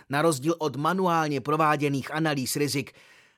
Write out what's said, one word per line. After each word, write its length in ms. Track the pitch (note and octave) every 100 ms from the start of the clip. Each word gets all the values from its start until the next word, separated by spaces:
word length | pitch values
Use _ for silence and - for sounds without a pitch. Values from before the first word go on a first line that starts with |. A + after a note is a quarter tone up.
| -
Na 120 | C#3+
rozdíl 340 | D#3+ C#3 D3 E3
od 160 | D3+ B2+
manuálně 680 | D#3 F3+ F#3 E3 D#3 C#3+
prováděných 720 | A#2+ D#3 D#3 D3+ C#3+ C#3 -
analýz 420 | D3+ D#3+ C#3+ B2 D3
rizik 360 | C#3+ C#3 A#2+ - - - _